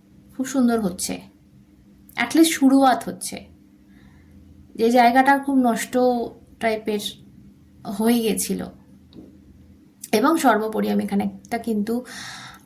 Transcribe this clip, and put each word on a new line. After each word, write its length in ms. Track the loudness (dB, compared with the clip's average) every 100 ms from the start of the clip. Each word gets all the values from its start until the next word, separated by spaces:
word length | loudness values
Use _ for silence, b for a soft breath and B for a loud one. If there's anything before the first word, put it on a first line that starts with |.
| _ -20 -14 -10
খুব 80 | -4
সুন্দর 360 | 0 2 0
হচ্ছে, 400 | -2 -6 -8 -10 -14 _ _ -20 _ -20 _ -20 -12 -6
at 160 | 0
least 180 | 4 4
শুরুয়াত 540 | 4 4 6 4 2 -4
হচ্ছে। 400 | -10 -12 -14 -18 -20 _ _ b b b b b b -20 -20 -14 -2
যে 160 | 2
জায়গাটা 460 | 4 6 6 4 2
খুব 200 | 2 2
নষ্ট 400 | 2 0 -2 0 2 0 -4 -12 -20 -6
টাইপের 400 | -4 -4 -4 -6 -6 -12 -20 -20 -20 -20 _ -18 -10
হয়ে 340 | -2 0 2
গেছিল। 460 | 0 -2 -4 -6 -10 -16 -20 -20 -20 -20 -20 -20 -20 -20 -20 -20 _ _ -2
এবং 260 | 0 2 2
সর্বোপরি 520 | 2 2 0 -4 -2
আমি 140 | -2
এখানে 200 | -2 -2
একটা 340 | -4 -6 -8 -8
কিন্তু 480 | -4 -4 -2 -6 -8 B B B B B